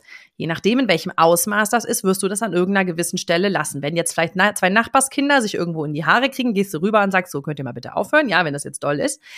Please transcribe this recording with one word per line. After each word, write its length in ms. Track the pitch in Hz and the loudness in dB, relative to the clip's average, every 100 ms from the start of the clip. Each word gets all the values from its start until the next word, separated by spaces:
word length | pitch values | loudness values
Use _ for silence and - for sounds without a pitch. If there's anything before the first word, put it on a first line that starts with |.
| _ - - - | _ -20 -20 -8
Je 100 | 160 | -6
nachdem, 320 | 165 196 240 | -2 2 2
in 100 | 240 | 2
welchem 240 | 165 185 - | 0 -2 2
Ausmaß 540 | 165 170 208 208 214 | 4 4 2 -2 0
das 160 | 240 233 | 0 -2
ist, 180 | 233 | -2
wirst 180 | 190 190 | 0 0
du 60 | 190 | -2
das 140 | 208 | -4
an 100 | 226 | -2
irgendeiner 320 | 170 180 196 | 0 2 2
gewissen 340 | 185 165 170 180 | 0 -2 -4 -4
Stelle 300 | - 170 202 | 0 0 2
lassen. 340 | 165 151 143 | 0 -2 -4
Wenn 140 | 143 165 | -4 -2
jetzt 180 | 165 | -2
vielleicht 220 | - 165 185 | -2 -2 2
na-, 180 | 202 | 0
zwei 160 | 208 185 | 2 2
Nachbarskinder 720 | 202 226 277 262 - 285 285 | 2 2 2 2 0 2 2
sich 120 | 214 | 2
irgendwo 320 | - 170 160 151 | -2 -4 -4 -4
in 80 | |
die 100 | 147 | -2
Haare 260 | 156 208 262 | 2 2 2
kriegen, 240 | 269 247 | 0 -2
gehst 200 | 196 196 | 0 -2
du 60 | 156 | -2
rüber 240 | 190 214 | 0 2
und 80 | 202 | 2
sagst, 200 | 190 180 | 0 -2
so, 100 | 143 | -6
könnt 160 | 139 147 | -6 -8
ihr 60 | |
mal 80 | 131 | -8
bitte 240 | 123 - - | -10 -6 -6
aufhören? 320 | - 302 285 | 0 2 2
Ja, 160 | 170 | 2
wenn 80 | 165 | 0
das 140 | 143 143 | -4 -8
jetzt 180 | - | -6
doll 160 | 143 147 | -4 0
ist. 220 | 277 - - | -2 -4 -12